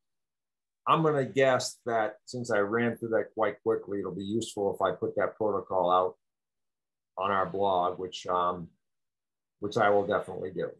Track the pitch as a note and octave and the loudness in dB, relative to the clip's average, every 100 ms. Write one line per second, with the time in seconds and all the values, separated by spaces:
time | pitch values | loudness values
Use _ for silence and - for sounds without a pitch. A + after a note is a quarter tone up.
0 | _ _ _ _ _ _ _ _ - D#3 | _ _ _ _ _ _ _ _ 2 4
1 | D#3+ C#3+ B2 A2+ C3+ B2+ - - A#2+ A2+ | 4 2 0 4 4 4 0 -8 -2 0
2 | G#2+ - - B2+ A#2 G#2 G2+ A2+ A#2+ G#2+ | 0 -4 -12 -8 0 0 2 2 0 -2
3 | A#2 A2 - - G#2 G#2 A2+ - - G2+ | -2 -2 -2 -2 -2 0 -2 -2 -2 -6
4 | F#2 F2+ G2 A2 A2+ - G2+ F#2 F#2+ F2+ | -6 -6 -4 -4 -4 -2 -2 0 -2 0
5 | - - F#2 - G#2 G2 - F#2+ F2 F2+ | -4 -2 -2 -2 -2 -2 -2 0 4 4
6 | F#2 - _ _ _ _ _ _ _ _ | 2 -4 _ _ _ _ _ _ _ _
7 | _ - G2 G2 F2+ F#2+ G2+ F#2 F2+ F2+ | _ -4 0 0 0 0 2 2 0 -2
8 | F#2 - F#2+ F2+ F2+ F2+ E2+ _ _ _ | -8 -8 -2 0 0 -2 -8 _ _ _
9 | _ _ _ _ _ - G#2 A#2+ G#2 G2+ | _ _ _ _ _ -10 -4 2 4 4
10 | G2 F#2 F2+ F#2 F#2 E2+ D#2+ | 2 -2 -4 -8 -8 -6 -6